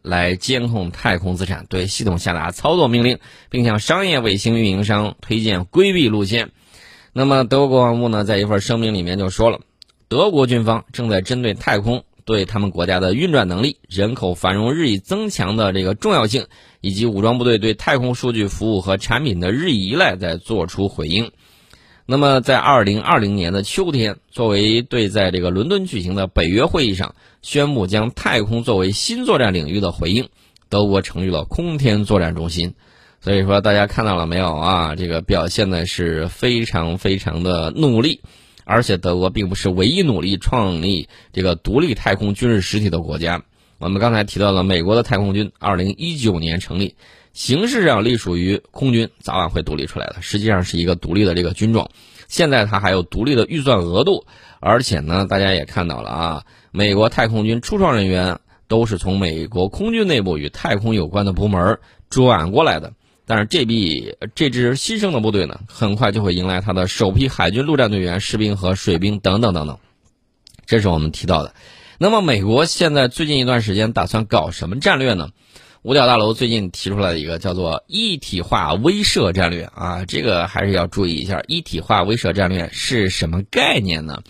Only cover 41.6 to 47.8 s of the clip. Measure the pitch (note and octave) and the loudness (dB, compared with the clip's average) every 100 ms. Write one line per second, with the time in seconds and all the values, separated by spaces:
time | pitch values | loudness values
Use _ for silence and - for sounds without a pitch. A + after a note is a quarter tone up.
41.6 | - A#2 E3+ A2 A2+ G2+ G#2 G2+ B2 G#2+ | 0 2 2 0 0 0 0 0 2 2
42.6 | F2+ G#2 G#2 E2+ D#2 D#2 E2 E2+ - _ | 2 0 0 0 -2 -4 -2 -4 -8 _
43.6 | _ - E2 G2 A#2 A2 G2+ F2+ G2+ F#2+ | _ -10 -4 0 2 0 -2 0 2 2
44.6 | F#2 F2+ E2+ A2+ - G2+ G2+ G2 G#2+ - | 2 2 2 0 2 0 0 -2 -4 -4
45.6 | G2+ F#2 F#2+ - E3+ D#3+ A2+ F2 E2 E2 | -2 0 -2 -4 -6 -2 0 0 -2 -4
46.6 | - F2 G2+ - - - _ - - C#3 | -4 -4 -4 -6 -20 -20 _ -10 -2 0
47.6 | A#3 B3+ | 0 2